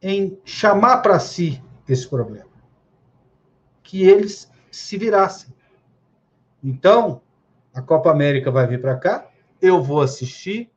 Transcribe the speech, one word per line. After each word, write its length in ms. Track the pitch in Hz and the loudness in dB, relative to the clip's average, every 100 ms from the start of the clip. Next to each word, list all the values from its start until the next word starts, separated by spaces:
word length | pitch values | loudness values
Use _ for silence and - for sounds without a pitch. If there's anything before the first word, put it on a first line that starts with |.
em 380 | 190 196 190 - | -4 -4 -4 -8
chamar 540 | - - 208 202 233 247 | -18 -2 2 4 2 2
pra 200 | 240 175 | 2 2
si 420 | - - 170 131 - - - | 0 -6 -6 -6 -14 -20 -4
esse 200 | 127 - | -4 -4
problema. 400 | 131 107 104 - _ _ _ _ _ _ _ _ _ _ _ _ _ | -8 -8 -12 -20 _ _ _ _ _ _ _ _ _ _ _ _ _
Que 220 | _ 190 | _ 2
eles 460 | 185 208 202 - - _ _ | 6 6 4 -8 -20 _ _
se 260 | - - 196 | -20 -14 -6
virassem. 560 | 226 202 190 - - - _ _ _ _ _ _ _ _ _ _ | 0 2 0 -4 -20 -20 _ _ _ _ _ _ _ _ _ _
Então, 580 | 135 131 185 226 214 135 _ _ _ _ _ | -10 -2 2 4 2 -6 _ _ _ _ _
a 80 | 131 | -16
Copa 280 | 131 156 165 | -2 2 2
América 420 | 147 143 139 135 | 2 2 0 -2
vai 160 | 131 123 | 0 -2
vir 120 | 123 | -2
pra 160 | 131 127 | -6 -4
cá, 320 | 180 233 - _ _ _ | -4 -4 -10 _ _ _
eu 220 | 185 185 | 2 2
vou 180 | 135 147 | 0 -2
assistir 720 | 131 - 127 - 185 214 240 | -2 -4 -14 -12 -12 -12 -12